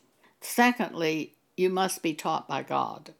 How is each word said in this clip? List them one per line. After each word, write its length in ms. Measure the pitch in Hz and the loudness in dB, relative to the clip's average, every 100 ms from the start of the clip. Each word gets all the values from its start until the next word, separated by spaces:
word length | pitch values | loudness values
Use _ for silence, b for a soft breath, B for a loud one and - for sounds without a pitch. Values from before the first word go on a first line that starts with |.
| _ _ b b | _ _ b b
Secondly, 920 | - - 240 240 180 - 160 160 - _ _ | -8 4 4 4 -2 0 0 0 -4 _ _
you 140 | - 185 | 0 0
must 320 | 185 190 - | 2 0 0
be 140 | 165 | -4
taught 340 | 156 180 160 - | -2 -2 -2 -2
by 140 | 139 | -6
God, 500 | 135 139 - - - - | -2 -2 -2 -6 -16 -20